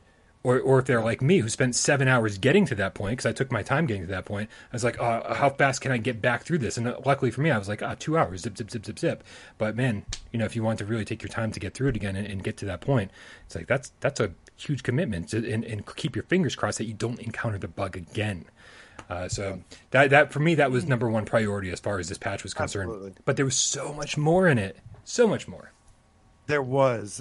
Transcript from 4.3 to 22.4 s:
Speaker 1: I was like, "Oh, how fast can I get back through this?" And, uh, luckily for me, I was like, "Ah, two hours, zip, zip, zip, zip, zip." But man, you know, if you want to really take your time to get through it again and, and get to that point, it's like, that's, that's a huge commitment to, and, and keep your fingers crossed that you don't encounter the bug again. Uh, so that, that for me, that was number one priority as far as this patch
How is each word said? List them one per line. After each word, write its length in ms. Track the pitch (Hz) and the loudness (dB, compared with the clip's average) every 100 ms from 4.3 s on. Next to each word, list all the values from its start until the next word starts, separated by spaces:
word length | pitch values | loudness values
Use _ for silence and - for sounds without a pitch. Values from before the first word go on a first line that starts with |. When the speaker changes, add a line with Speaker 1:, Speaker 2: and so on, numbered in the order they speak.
| 104 107 - - | -6 -6 -12 -10
Speaker 1:
I 20 | |
was 100 | 101 | -2
like, 160 | 117 - | -2 0
"Oh, 320 | 117 117 - | 0 0 -2
how 140 | 113 143 | 0 2
fast 300 | - 139 127 | 4 2 2
can 100 | 135 | -2
I 60 | 123 | -2
get 240 | 110 113 | -2 0
back 220 | 123 120 | 0 0
through 160 | - 165 | 0 -2
this?" 180 | 107 - | 0 -2
And, 100 | 120 | -4
uh, 140 | - 135 | -2 0
luckily 240 | 139 127 | 2 0
for 100 | 127 | 0
me, 100 | 160 | 2
I 60 | 117 | 0
was 100 | 101 | -2
like, 140 | 107 | -4
"Ah, 120 | - 107 | -6 -6
two 200 | - 160 | 0 2
hours, 240 | 139 92 | 2 -2
zip, 160 | 117 95 | -8 -8
zip, 120 | 101 | -8
zip, 140 | 117 | -8
zip, 140 | - 98 | -10 -4
zip." 260 | 160 113 - - - - | -4 -4 -8 -20 -20 -6
But 180 | 107 | -4
man, 300 | 110 131 101 - - - | 0 0 0 -6 -12 -6
you 60 | 117 | -4
know, 60 | |
if 100 | 107 | -2
you 80 | 117 | 0
want 160 | 110 110 | 0 0
to 40 | |
really 200 | 104 113 101 | -2 -4 -2
take 160 | 110 | -6
your 80 | 101 | -6
time 200 | - 110 | -4 -4
to 80 | - | -4
get 120 | 98 | -8
through 160 | - 135 | -2 -2
it 80 | 107 | 0
again 180 | 101 | -2
and, 120 | 95 104 | -4 -6
and 180 | 98 | -6
get 140 | 90 - | -6 -6
to 80 | 101 | -6
that 160 | 90 | -6
point, 280 | - 131 95 - - - - | 0 0 0 -6 -20 -20 -14
it's 80 | |
like, 120 | 85 82 | -10 -2
that's, 240 | 135 - - | -2 -2 -6
that's 200 | 135 - | -4 -2
a 120 | 104 85 - - | -2 -4 -20 -12
huge 260 | - 135 | -6 -4
commitment 480 | - 123 196 95 80 | -2 0 0 -4 -4
to, 200 | 107 110 | -4 -2
and, 140 | 107 | -4
and 220 | 113 104 - - | -4 -8 -8 -8
keep 180 | 151 | -6
your 100 | 107 | -6
fingers 300 | - 185 143 | 0 0 2
crossed 220 | - 104 - | 0 -4 -4
that 60 | |
you 100 | 113 | -6
don't 240 | 107 120 117 | -4 -4 -4
encounter 360 | 117 - 117 101 | -8 -6 -4 -4
the 80 | 82 | -6
bug 280 | - 98 87 | -6 -6 -6
again. 480 | 85 104 107 90 - _ - - - - - | -8 -4 -2 -4 -10 _ -20 -20 -20 -20 -10
Uh, 180 | 87 90 | -8 -6
so 320 | - 98 92 - - - | -6 -6 -8 -12 -20 0
that, 200 | 127 139 | 4 8
that 220 | 139 147 | 8 6
for 60 | 143 | 4
me, 140 | 156 | 2
that 160 | 156 139 | 4 4
was 160 | 127 127 | 2 0
number 220 | 123 120 | 0 2
one 140 | 110 | 0
priority 460 | 101 117 107 101 95 | 2 2 2 -2 -4
as 100 | 87 | -6
far 180 | 110 98 | -4 -4
as 100 | 85 | -4
this 80 | 98 | -6
patch 240 | 110 98 | -6 -6